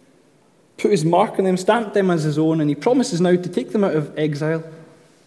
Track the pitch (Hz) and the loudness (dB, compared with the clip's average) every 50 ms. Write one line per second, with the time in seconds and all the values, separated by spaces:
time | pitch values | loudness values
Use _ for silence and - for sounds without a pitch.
0 | _ _ _ _ _ _ _ _ _ _ _ _ _ _ _ - - 220 208 180 | _ _ _ _ _ _ _ _ _ _ _ _ _ _ _ -2 0 2 2 2
1 | 151 165 170 175 208 226 - - 190 190 185 180 185 - 214 233 226 202 - 208 | 2 2 4 4 2 2 0 -2 0 0 0 0 2 0 0 0 0 -2 -2 0
2 | 196 185 175 160 151 156 147 151 156 160 160 165 151 147 143 147 - 233 254 269 | 2 2 2 0 0 -2 -2 0 0 0 0 0 0 0 -2 0 0 0 2 2
3 | 240 - 180 160 180 175 180 180 180 170 - 233 262 - - 220 196 185 147 156 | 0 0 -2 0 2 2 2 2 0 -2 -4 -6 -6 -4 -2 0 0 0 0 -2
4 | 147 143 - 151 156 156 151 139 151 156 160 160 160 - - - - - - _ | -4 -4 -4 -4 -4 -4 -2 -4 -4 -4 -4 -4 -6 -10 -18 -20 -20 -20 -20 _
5 | _ _ _ _ _ | _ _ _ _ _